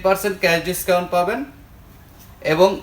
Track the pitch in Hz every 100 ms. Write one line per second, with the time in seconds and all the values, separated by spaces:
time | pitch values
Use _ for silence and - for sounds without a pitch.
0 | 190 190 208 190 165 165 165 175 - 180
1 | 180 175 180 247 294 - - - - -
2 | - - - - 151 160 190 190